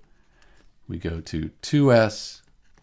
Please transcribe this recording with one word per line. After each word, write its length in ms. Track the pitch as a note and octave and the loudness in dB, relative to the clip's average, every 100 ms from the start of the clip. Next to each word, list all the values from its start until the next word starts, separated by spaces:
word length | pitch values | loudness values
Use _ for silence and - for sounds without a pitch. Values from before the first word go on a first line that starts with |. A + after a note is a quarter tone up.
| _ _ _ _ _ _ - _ - | _ _ _ _ _ _ -20 _ -14
We 120 | E2+ | -8
go 220 | E2+ E2 | -6 -8
to 280 | - D#2+ D#2+ - | -8 -8 -8 -10
two 300 | - D3 C#3 | -2 2 6
S, 520 | A#2 G#2+ - - - _ _ _ _ | 6 4 -2 -14 -18 _ _ _ _